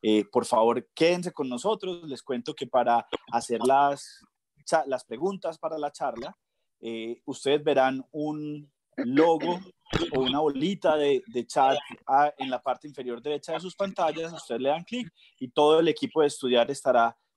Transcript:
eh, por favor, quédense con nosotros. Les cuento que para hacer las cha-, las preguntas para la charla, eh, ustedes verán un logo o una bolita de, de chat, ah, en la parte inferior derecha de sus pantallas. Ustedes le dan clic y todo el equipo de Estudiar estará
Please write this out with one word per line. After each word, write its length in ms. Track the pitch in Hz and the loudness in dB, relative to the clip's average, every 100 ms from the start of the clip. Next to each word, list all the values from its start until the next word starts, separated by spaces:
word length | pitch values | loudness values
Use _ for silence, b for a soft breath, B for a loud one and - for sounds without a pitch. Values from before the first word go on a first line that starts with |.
eh, 220 | 110 107 | 4 2
por 200 | 101 - | 4 0
favor, 440 | 110 117 113 117 - | 2 2 4 2 -4
quédense 380 | - 165 180 175 | 0 2 2 -4
con 160 | - 139 | -6 -6
nosotros. 540 | 123 185 214 185 175 | -4 -2 -4 -4 -10
Les 180 | 165 127 | -10 -14
cuento 320 | - 123 120 | -6 -6 -6
que 120 | 156 131 | -10 -2
para 400 | 131 120 117 - - _ | 0 4 2 0 -10 _
hacer 300 | 117 - 117 | -4 -2 -2
las 600 | 120 135 143 143 - - _ _ _ _ | 2 4 4 0 -10 -20 _ _ _ _
cha-, 200 | - 165 139 | -2 -2 0
las 180 | 127 | -6
preguntas 540 | - 117 175 196 175 165 | -6 -6 -4 -4 -8 -8
para 200 | 160 156 | -8 -6
la 140 | 147 | -6
charla, 440 | - 147 117 135 208 _ _ _ _ | -4 -6 -6 -10 -14 _ _ _ _
eh, 420 | 113 113 113 120 | -10 -8 -8 -10
ustedes 380 | - 135 139 151 | -10 -6 0 0
verán 420 | 151 139 131 131 131 | 2 2 2 0 -8
un 600 | 156 151 151 151 147 147 _ _ - | -8 -6 -6 -8 -10 -14 _ _ -8
logo 640 | 120 135 165 160 165 180 190 _ _ - - | -2 4 4 4 0 -4 -8 _ _ -4 -2
o 60 | 135 | 0
una 200 | 131 135 | 0 0
bolita 560 | 156 139 160 202 175 156 | 0 0 -2 0 0 2
de, 260 | 143 135 - | 2 0 -2
de 200 | 120 117 | -8 -4
chat, 320 | 156 135 147 - 123 - | 2 4 2 -2 -18 0
ah, 260 | 135 147 - | 4 4 0
en 120 | 135 | -6
la 100 | 123 | -4
parte 280 | - 123 151 | -4 -6 -8
inferior 340 | 143 123 120 | -12 -8 -8
derecha 300 | 127 147 - | -6 -8 -6
de 80 | 160 | -8
sus 160 | 180 - | -8 -6
pantallas. 560 | 196 190 165 156 165 | -6 -2 -2 -2 -8
Ustedes 280 | 165 - 117 | -10 -8 -4
le 80 | 127 | -2
dan 160 | 156 | -2
clic 240 | 175 240 208 _ b b | -4 -8 -8 _ b b
y 100 | 139 | -8
todo 320 | - 151 156 | 2 4 6
el 80 | 165 | 4
equipo 320 | 151 131 156 | 0 -2 2
de 60 | 147 | 0
Estudiar 440 | - 131 120 120 | 0 2 4 4
estará 460 | 139 - 123 117 - _ | 0 2 4 4 0 _